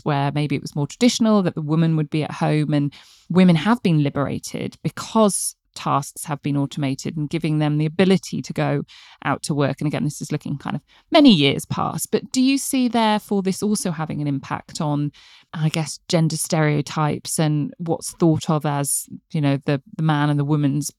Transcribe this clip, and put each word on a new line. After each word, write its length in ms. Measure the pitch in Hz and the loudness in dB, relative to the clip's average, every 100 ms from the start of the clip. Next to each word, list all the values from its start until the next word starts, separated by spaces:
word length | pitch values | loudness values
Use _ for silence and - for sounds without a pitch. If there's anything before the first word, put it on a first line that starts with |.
where 280 | - 143 143 | -2 0 0
maybe 240 | 147 147 143 | 0 -2 -2
it 60 | |
was 140 | - 151 | -4 -6
more 120 | 143 | -6
traditional 560 | - 247 - 220 208 | 2 2 4 2 4
that 100 | 170 | 2
the 80 | - | -2
woman 360 | 147 165 165 156 | 0 2 2 2
would 120 | 151 | 0
be 140 | 156 | -2
at 80 | - | -4
home, 420 | - 156 151 151 | -2 0 0 0
and 180 | 147 143 - - - - | 0 -2 -4 -20 -16 -2
women 280 | 170 185 160 | 4 6 6
have 260 | 208 240 | 4 0
been 180 | 196 156 | 2 2
liberated 760 | 143 143 139 - - - - - | 2 0 -4 -4 -8 -8 -8 -6
because 720 | 160 - - 226 208 - - - _ - | -8 -8 -2 4 4 2 -6 -10 _ -8
tasks 500 | 156 170 - - - | -2 -2 -2 -10 -10
have 160 | 151 | -6
been 160 | 151 - | -2 -2
automated 580 | - - 135 139 147 160 | -2 -2 -4 -4 -6 -6
and 140 | 147 | -4
giving 300 | 165 160 151 | -4 -2 0
them 180 | 151 147 | 0 0
the 80 | 156 | 0
ability 560 | 165 190 185 - - | 2 4 2 0 -8
to 100 | - | -6
go 300 | 156 147 143 - - - - | -4 -2 -2 -6 -14 -20 -8
out 200 | 143 - | -4 -4
to 100 | - | -2
work. 260 | 147 135 139 | 0 -2 -2
And 60 | 147 | -4
again, 180 | 139 | -2
this 180 | 147 - | -4 -6
is 100 | 151 | -6
looking 260 | 151 - 139 | -8 -6 -10
kind 180 | - 151 | -10 -12
of 60 | - _ - | -14 _ 2
many 200 | 320 285 | 6 8
years 360 | 170 139 - - | 8 4 0 -4
past, 420 | - - 170 - | -4 -4 -4 -4
but 220 | - - | -4 -2
do 100 | 262 | 0
you 160 | 254 277 | 2 2
see 300 | - 269 247 | 0 0 0
therefore 560 | 233 220 214 - 202 | 2 0 0 -2 -2
this 180 | 190 185 | -2 -2
also 300 | 208 208 190 | -2 -2 -2
having 280 | 156 156 147 | -4 -6 -4
an 60 | 147 | -2
impact 540 | 135 - 143 - - | -4 -4 -10 -8 -6
on, 300 | 151 147 147 - - - _ | -2 -2 -2 -6 -20 -20 _
I 160 | 170 156 | -2 0
guess, 300 | 165 151 - - | 0 -4 -8 0
gender 280 | 170 160 156 | 2 2 0
stereotypes 1040 | - 160 151 147 - 160 151 - - - | -2 2 2 2 -2 -2 -2 -2 -4 -2
and 380 | 156 151 - - | 0 0 -2 -6
what's 360 | 165 - - | -6 -4 -6
thought 360 | - 165 156 - | 2 2 4 0
of 160 | 151 147 | 0 0
as, 400 | 143 139 - - - _ | -2 -2 -4 -8 -16 _
you 80 | 160 | -2
know, 180 | 143 139 - | 0 0 -2
the, 120 | 139 - - | -4 -4 -4
the 60 | |
man 300 | 156 147 147 | 0 2 2
and 80 | 147 | 2
the 60 | 143 | 2
woman's 440 | 151 143 147 143 | 2 2 0 -4